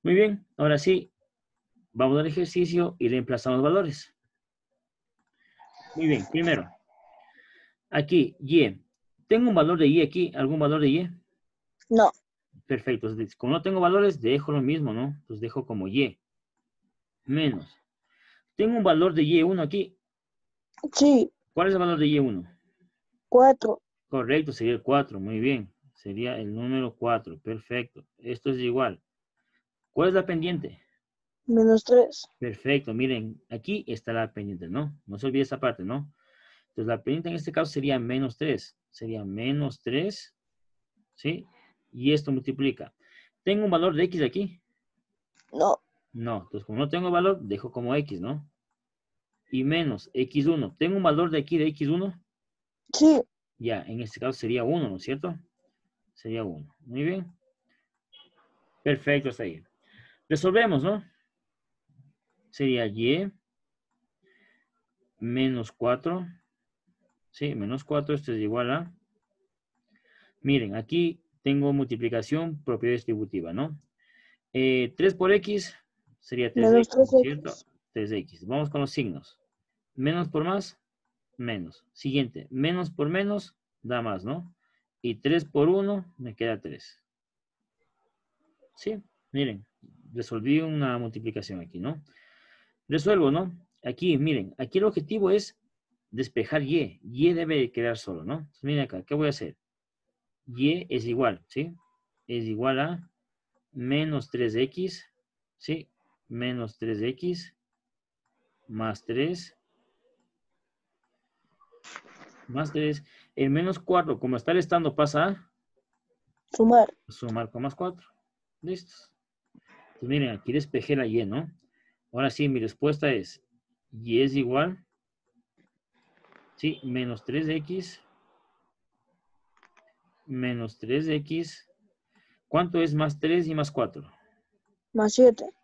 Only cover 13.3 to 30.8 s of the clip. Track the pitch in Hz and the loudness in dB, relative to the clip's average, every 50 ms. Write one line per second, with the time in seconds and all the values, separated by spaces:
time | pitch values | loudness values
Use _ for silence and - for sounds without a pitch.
13.3 | - _ - 123 147 170 160 190 190 185 175 175 185 202 208 202 165 143 113 113 | -8 _ -2 -2 -2 0 0 -2 0 2 4 4 6 6 4 4 2 2 0 2
14.3 | 135 143 147 - 147 143 131 135 151 160 147 123 107 113 127 143 147 - _ _ | 2 2 0 0 0 0 2 2 0 0 -2 -2 -2 -4 -4 -6 -6 -10 _ _
15.3 | 113 104 110 113 - 135 - - 113 101 95 95 101 135 139 113 92 _ _ _ | -10 -8 -8 -6 -6 -8 -8 -6 -6 -6 -4 -2 0 0 0 0 -2 _ _ _
16.3 | _ _ _ _ _ _ _ _ _ _ _ _ _ _ _ _ _ _ _ - | _ _ _ _ _ _ _ _ _ _ _ _ _ _ _ _ _ _ _ -2
17.3 | 139 156 160 139 113 87 - - - _ _ _ _ _ _ _ _ _ _ _ | -2 2 2 0 0 -2 -8 -14 -20 _ _ _ _ _ _ _ _ _ _ _
18.3 | _ _ _ _ _ - 208 220 240 233 202 180 160 156 175 190 165 160 151 151 | _ _ _ _ _ 0 2 2 2 2 4 4 6 6 4 4 4 2 4 6
19.3 | 170 170 160 180 196 180 156 143 170 202 - - _ _ _ _ _ _ _ _ | 6 6 6 4 2 0 0 -2 -2 -4 -4 -4 _ _ _ _ _ _ _ _
20.3 | _ _ _ _ _ _ _ _ _ - - 294 - - 285 294 285 240 202 - | _ _ _ _ _ _ _ _ _ -12 -12 -6 2 6 8 8 8 8 6 2
21.3 | _ _ _ _ _ 160 175 196 196 185 180 175 170 151 151 147 151 143 139 123 | _ _ _ _ _ 0 2 2 2 2 2 2 2 2 4 4 4 4 2 2
22.3 | 104 90 87 - _ _ _ _ _ _ _ _ _ _ _ _ _ _ _ _ | 0 -4 -8 -12 _ _ _ _ _ _ _ _ _ _ _ _ _ _ _ _
23.3 | - 247 254 269 269 - - 220 - - _ _ _ _ _ _ 143 131 120 113 | 8 10 10 10 8 6 2 -4 -4 -4 _ _ _ _ _ _ -4 -2 0 2
24.3 | 143 156 156 151 131 - 113 117 120 110 - 123 135 143 139 - 107 98 95 104 | 2 2 2 -2 -6 -2 0 0 0 0 0 2 2 2 2 0 -8 -10 -8 -6
25.3 | 110 107 113 135 139 120 101 95 _ _ _ _ _ _ _ 101 98 107 120 123 | -4 0 0 0 0 0 -4 -10 _ _ _ _ _ _ _ -12 -8 -6 -6 -6
26.3 | 123 113 110 104 107 113 120 123 131 131 127 117 110 _ 117 117 117 107 110 87 | -6 -8 -8 -8 -8 -6 -6 -4 -4 -4 -4 -6 -6 _ -2 0 0 0 -2 -8
27.3 | 82 76 _ 107 113 110 - _ 120 123 123 - _ 127 _ _ _ _ - 120 | -18 -14 _ -10 -10 -10 -8 _ -6 -6 -6 -8 _ -20 _ _ _ _ -10 -10
28.3 | 123 117 _ 139 131 127 123 120 120 131 131 117 90 - _ _ _ _ _ _ | -10 -6 _ -4 -2 -2 -2 -2 0 0 0 -2 -2 -8 _ _ _ _ _ _
29.3 | _ _ _ _ _ _ _ _ _ _ _ _ _ 139 165 185 185 190 185 185 | _ _ _ _ _ _ _ _ _ _ _ _ _ 2 2 4 4 2 0 0
30.3 | 175 160 160 180 175 165 - - - _ | -2 -2 -2 -2 -4 -4 -6 -10 -14 _